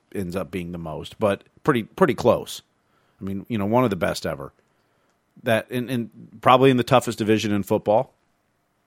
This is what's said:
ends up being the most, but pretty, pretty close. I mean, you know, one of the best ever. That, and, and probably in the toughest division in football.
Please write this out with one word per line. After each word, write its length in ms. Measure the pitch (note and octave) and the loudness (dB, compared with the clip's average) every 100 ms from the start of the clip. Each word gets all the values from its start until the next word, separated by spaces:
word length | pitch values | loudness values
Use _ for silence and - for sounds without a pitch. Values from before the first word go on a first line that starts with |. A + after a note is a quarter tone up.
| _ | _
ends 200 | G2+ F2 E2+ | -10 -8 -8
up 140 | D#2 | -8
being 220 | F#2+ F2 | -8 -8
the 60 | F2 | -10
most, 400 | E2 D2+ E2 - | -10 -10 -12 -2
but 240 | A2 E2+ _ _ | -2 -2 _ _
pretty, 180 | - B2 | -2 -2
pretty 300 | G#2 - F3 | -2 0 0
close. 480 | G2 B2 E2 G#1+ - - _ _ _ _ _ | 2 2 2 0 -14 -18 _ _ _ _ _
I 40 | |
mean, 220 | F#2+ G2 - | -10 -10 -6
you 100 | A2+ | -4
know, 80 | G2+ | 0
one 180 | A#2+ | 2
of 60 | B2 | 2
the 60 | F#2+ | 0
best 280 | F2 E2+ F2+ | -2 -2 -6
ever. 260 | C#2+ C#2 - _ _ _ _ _ _ _ _ | -8 -10 -18 _ _ _ _ _ _ _ _
That, 260 | A#2+ A2 - | -2 -2 -2
and, 180 | B2 A#2 | -6 -4
and 220 | B2+ A2+ - A#2 A2 | -4 -6 -10 -20 0
probably 280 | B2+ B2+ C3+ | 4 6 6
in 60 | B2+ | 4
the 40 | |
toughest 320 | A#2 B2+ B2 A2+ | 4 2 2 -2
division 340 | G#2+ A2 G#2+ | 2 2 2
in 100 | G#2 | -2
football. 500 | F#2+ G#2+ - G#2 C3 _ _ _ _ _ _ _ | 0 -2 0 0 -2 _ _ _ _ _ _ _